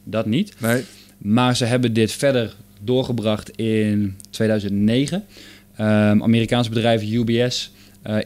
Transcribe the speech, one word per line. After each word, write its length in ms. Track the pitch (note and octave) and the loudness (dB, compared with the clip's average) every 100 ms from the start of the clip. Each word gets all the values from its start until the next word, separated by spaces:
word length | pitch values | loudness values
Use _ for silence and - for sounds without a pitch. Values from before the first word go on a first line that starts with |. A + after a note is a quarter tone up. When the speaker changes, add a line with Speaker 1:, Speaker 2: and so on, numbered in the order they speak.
Speaker 1:
Dat 220 | - G#2+ G#2+ | -8 -4 -2
niet. 280 | B2+ G3+ - | -2 -2 -4
Speaker 2:
Nee. 240 | A2+ B2 - - - - | -2 -2 -4 -16 -20 -10
Speaker 1:
Maar 380 | G#2 A#2 B2+ A#2+ | 0 2 2 2
ze 80 | |
hebben 280 | A#2 B2+ B2 | 0 0 0
dit 200 | A2+ A2 | 2 0
verder 420 | - C#3+ B2+ G#2+ - - - | 0 0 0 -2 -8 -20 -10
doorgebracht 680 | G2+ B2+ C3 A#2 G#2+ G#2+ - - | -2 -2 0 -2 -2 -4 -6 -6
in 600 | A2+ A2 G#2+ G#2 G2+ F#2+ - | -2 0 0 0 -2 -6 -12
tweeduizend 420 | - A2 G#2+ G2+ | -2 0 0 -2
negen. 520 | G2+ G#2 A#2+ D3 F3 - - - - - - | 0 2 2 0 -4 -8 -16 -20 -20 -18 -4
Ehm, 460 | G#2+ G#2+ G#2 G#2 | 0 2 4 4
Amerikaans 460 | A2 A#2 A2+ A#2+ A2+ | 4 2 2 0 0
bedrijf 340 | A2+ A#2 A2+ G#2+ | 0 2 0 0
U 140 | A#2 | -2
B 260 | A2+ A#2 B2+ | 0 0 0
S, 200 | - - - - - | -2 -8 -16 -20 -16
eh, 140 | G#2+ G#2+ | -6 -4